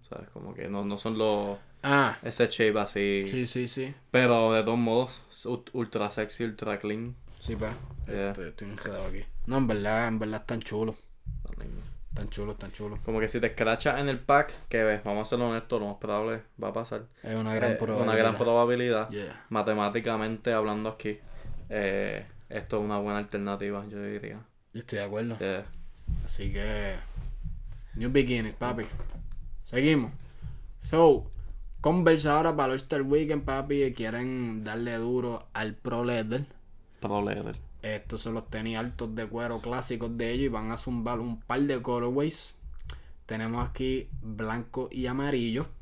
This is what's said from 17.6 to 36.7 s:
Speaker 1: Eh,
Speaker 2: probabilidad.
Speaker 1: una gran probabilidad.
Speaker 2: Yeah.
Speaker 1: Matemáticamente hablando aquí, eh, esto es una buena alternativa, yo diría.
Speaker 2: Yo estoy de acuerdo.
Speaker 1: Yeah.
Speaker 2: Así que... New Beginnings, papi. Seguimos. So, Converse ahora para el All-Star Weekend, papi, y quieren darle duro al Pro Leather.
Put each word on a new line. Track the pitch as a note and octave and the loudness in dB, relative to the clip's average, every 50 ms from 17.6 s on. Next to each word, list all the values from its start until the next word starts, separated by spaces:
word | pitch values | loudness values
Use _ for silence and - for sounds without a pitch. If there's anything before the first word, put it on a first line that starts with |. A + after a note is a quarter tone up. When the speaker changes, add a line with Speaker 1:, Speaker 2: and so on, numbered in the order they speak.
| A2+ A#2 | 2 2
Speaker 1:
Eh, | G#2+ | 2
Speaker 2:
probabilidad. | - A2+ A2 G#2+ G#2+ A#2 A2+ A2 | 2 0 0 2 2 4 4 6
Speaker 1:
una | A2 | 6
gran | A2+ A2+ A2 | 6 6 4
probabilidad. | - A#2+ A#2 A#2 A#2 A#2+ A#2+ B2 B2 B2 B2 A#2 G#2+ A2 A2+ | 4 4 6 6 6 6 6 4 2 4 2 2 2 2 -2
Speaker 2:
Yeah. | - G#2 G2+ F2+ - - - - | -4 -6 -6 -6 -10 -14 -10 -2
Speaker 1:
Matemáticamente | A2+ G#2+ G2+ A2 G#2+ G#2+ G#2 G#2 G#2 A#2+ A2+ A#2+ A2+ A2 G#2+ A2 A2+ G#2+ - B2 | 0 2 2 4 2 2 2 2 0 0 0 0 0 0 0 -2 -4 -2 0 2
hablando | A#2 A2 G#2+ G#2+ G#2+ G#2+ G#2+ A2 | 2 4 2 2 0 0 -2 -4
aquí, | A2 - - G#2+ G#2 - - - - - - - - - - - | -4 -4 -4 -4 -4 -4 -8 -12 -12 -8 -6 -4 -4 -4 -4 -4
eh, | A2 G#2+ G2+ F#2+ G2 G2 G2 G2+ G#2 G#2 G2+ - - - - - | -2 0 2 2 2 2 0 -2 -2 -6 -8 -10 -16 -18 -14 -8
esto | - G#2+ G2+ - - G#2+ | -8 -8 -4 -2 0 0
es | G#2 | 0
una | G#2 G#2 G#2 | 0 0 0
buena | G2+ G#2 G#2 G#2 | 0 0 -2 -2
alternativa, | G#2 G#2 - G#2 G2+ G2+ G2+ G2 G2+ G2+ G2+ G2+ G#2 G#2 | -4 -4 -4 -4 -2 -2 -4 -2 -2 -4 -4 -4 -6 -8
yo | G#2 G2+ | -10 -8
diría. | G#2 G2+ G#2 G2+ - G#2+ G#2 G#2+ A#2 _ _ - _ _ - | -6 -6 -6 -6 -8 -10 -10 -12 -14 _ _ -20 _ _ -14
Speaker 2:
Yo | A2+ | -14
estoy | A#2 - - G#2 | -10 -6 -4 -4
de | G2+ | -4
acuerdo. | G2+ G#2 G#2+ A2+ A#2+ A#2 G#2+ | -4 -4 -4 -2 -4 -4 -2
Speaker 1:
Yeah. | G2 G2 F#2+ F#2+ G2 - - - - - - - - - - - - | -2 -2 -2 -2 -6 -8 -10 -10 -10 -10 -12 -8 -2 -2 0 0 0
Speaker 2:
Así | - - - - G2+ | 0 0 0 0 0
que... | G3+ G3+ - G#3 G#3 - G3+ G3 F#3+ F#3 - - - - - - - - - - - - - - - - - - - | 0 0 0 0 0 0 -2 -2 -4 -4 -6 -8 -8 -6 -6 -6 -6 -6 -6 -6 -6 -6 -8 -8 -10 -10 -10 -8 -4
New | G#2+ A2+ B2 | -2 -2 4
Beginnings, | C3 C#3+ B2+ B2 B2 A#2 A2 G#2+ - | 6 6 6 6 2 0 0 -2 -4
papi. | - A#2+ B2 B2 A#2 - - - - - - - - - - - - - - - - - | -2 -2 -2 -2 -2 -4 -4 -4 -4 -4 -4 -4 -6 -6 -6 -6 -6 -6 -6 -8 -8 -8
Seguimos. | - - B2+ C#3 D3+ D#3+ C#3+ A#2+ - - - - - - - - - - - - - - - | -2 2 4 6 6 6 6 4 0 -6 -10 -12 -12 -12 -10 -8 -8 -8 -8 -10 -12 -12 -10
So, | - - - D#3+ E3+ D#3+ C#3 A#2 - - - - - - - - - - - - | -4 2 6 10 10 10 10 8 4 -4 -6 -8 -8 -8 -8 -8 -8 -8 -8 0
Converse | - D3+ E3+ F3+ E3+ E3+ D#3+ D#3 D3 D3+ | 2 4 4 6 8 8 8 8 6 6
ahora | D3 D#3 E3 E3 D#3 | 6 6 6 4 4
para | D3+ F3 | 4 4
el | C3 | 2
All-Star | C3 C3 - - D#3+ C#3+ | 2 0 0 0 0 0
Weekend, | C3+ C3+ C#3+ D3+ D#3+ D3 D#3 D3 C#3 | 4 4 4 4 4 4 0 0 0
papi, | C#3 C3+ C3+ C#3 C#3+ C#3+ C#3+ | 0 -2 -2 0 0 2 4
y | C#3 C3 | 4 2
quieren | B2 - A2+ A2 A2+ A#2+ B2 B2+ C3 B2+ B2 A#2 A2 A2 G#2+ | 2 -2 -4 -2 -2 -2 -2 -2 -2 -2 -2 -2 -4 -4 -4
darle | G#2+ G#2+ A#2 A#2+ A#2+ A#2 A2+ | -4 -4 -2 -2 -2 -2 -2
duro | A#2 A#2+ B2 B2 B2 A#2+ A#2 - - - | 0 0 0 0 0 -2 -4 -6 -8 -8
al | - G#2 A2 G#2+ G#2 | -6 -4 -4 -4 -6
Pro | - - B2+ A#2 A#2 A#2+ | -6 -4 -2 0 0 2
Leather. | A#2+ A#2+ A#2 A2 A2 A#2 C3 C#3+ - - - - - | 2 2 2 0 0 0 -2 -2 -4 -10 -20 -20 -18